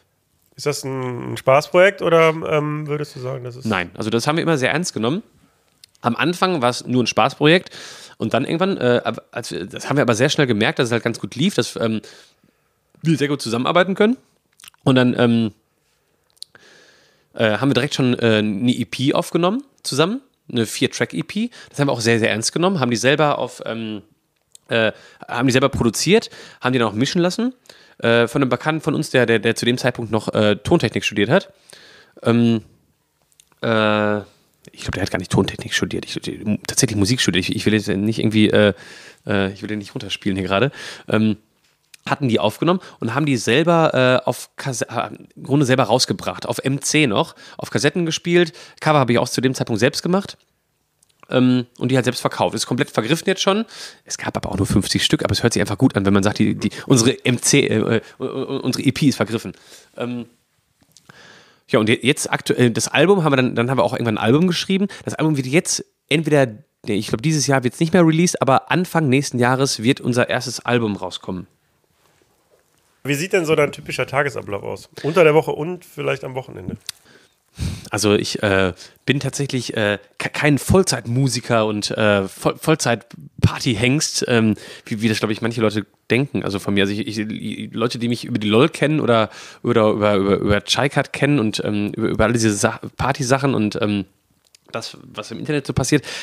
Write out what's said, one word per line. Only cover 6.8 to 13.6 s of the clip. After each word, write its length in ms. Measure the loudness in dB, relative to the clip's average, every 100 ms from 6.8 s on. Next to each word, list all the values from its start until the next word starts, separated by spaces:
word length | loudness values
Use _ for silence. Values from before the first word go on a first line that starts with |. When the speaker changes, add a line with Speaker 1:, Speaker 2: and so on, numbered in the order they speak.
| -2
Speaker 2:
nur 160 | 0
ein 40 | 0
Spaßprojekt 680 | 2 0 2 4 4 2 -18 -18 -20 -18 -6
und 160 | -2
dann 100 | -2
irgendwann, 320 | 0 -2 -2 0
äh, 240 | 2 2
ab-, 220 | 0 -8 -10
als 220 | -12 -8
wir, 120 | -8
das 240 | -10 -10 -2
haben 80 | 0
wir 60 |
aber 120 | 2
sehr 140 | 2 2
schnell 180 | 2 2
gemerkt, 320 | 2 0 0
dass 100 | 0
es 40 |
halt 100 | 0
ganz 160 | -2 -6
gut 160 | -8
lief, 200 | -2 -2
dass, 220 | 0 -2 -2
ähm, 260 | -2 -4 -8 -20 _ _ _ _ _ _ _ _
wir 160 | 0 0
sehr 120 | 0
gut 120 | -2
zusammenarbeiten 540 | -4 -2